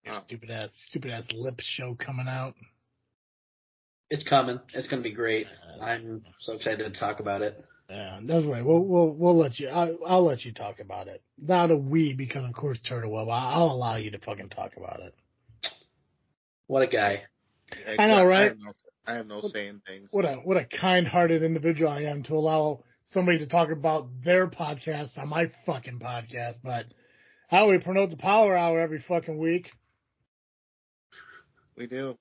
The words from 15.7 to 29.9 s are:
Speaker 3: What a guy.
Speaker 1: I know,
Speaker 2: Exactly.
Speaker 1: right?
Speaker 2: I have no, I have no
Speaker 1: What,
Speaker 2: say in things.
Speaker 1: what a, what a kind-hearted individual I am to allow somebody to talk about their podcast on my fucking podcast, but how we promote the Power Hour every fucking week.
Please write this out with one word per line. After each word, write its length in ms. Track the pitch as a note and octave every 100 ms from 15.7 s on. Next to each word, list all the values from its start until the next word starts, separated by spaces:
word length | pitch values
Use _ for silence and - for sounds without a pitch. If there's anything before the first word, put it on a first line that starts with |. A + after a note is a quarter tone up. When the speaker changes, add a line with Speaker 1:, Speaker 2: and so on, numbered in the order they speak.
| - _ _ _ _ _ _ _ _ _
Speaker 3:
What 160 | C3+
a 40 | B2+
guy. 360 | A2+ G2+ G2+ - _ _ _ _ - G#2+ A2
Speaker 1:
I 80 | G#3+
know, 160 | G#3
Speaker 2:
Exactly. 20 | F#3
Speaker 1:
right? 140 | F#3
Speaker 2:
I 40 | G#3
have 100 | G#3+
no, 140 | D3 - _ _ -
I 80 |
have 120 | A#2 G#2+
no 120 | G#2
Speaker 1:
What, 120 | G#3
Speaker 2:
say 160 | G#2+ -
in 120 | G3 F#3+
things. 220 | F#3+ -
Speaker 1:
what 140 | G3+
a, 100 | E3+ C3
what 200 | E3+ F#3+
a 80 | C3
kind-hearted 760 | - F#3 F3+ E3 F3+ E3+ E3
individual 480 | D#3+ D#3+ D#3+ D#3 D#3+
I 120 | C#3+
am 220 | D3+ C#3+
to 100 | C3
allow 500 | D#3 D#3 D#3 D3+ C3+ _ _ _
somebody 320 | F#3+ F3+ E3
to 80 | D3
talk 240 | E3+ D#3+
about 380 | D#3 D#3 D#3 B2+ B2+
their 260 | C#3+ F3+ F#3
podcast 680 | - D#3 D3 - D3+ D3 -
on 140 | C#3+
my 200 | D#3 E3+ -
fucking 340 | - C#3 B2 B2
podcast, 580 | A#2+ A#2+ A#2 B2 A#2+ A#2
but 220 | C3 A#2+ A2 _ _ _ _ _ _
how 220 | F3+ G#3+
we 80 | F#3
promote 320 | - F#3+ G3
the 80 | E3
Power 360 | F#3+ G#3+ G#3
Hour 260 | F3+ E3+ E3
every 220 | E3 D3+ -
fucking 320 | E3+ D#3+ D#3
week. 320 | E3 F3 F3+ _ _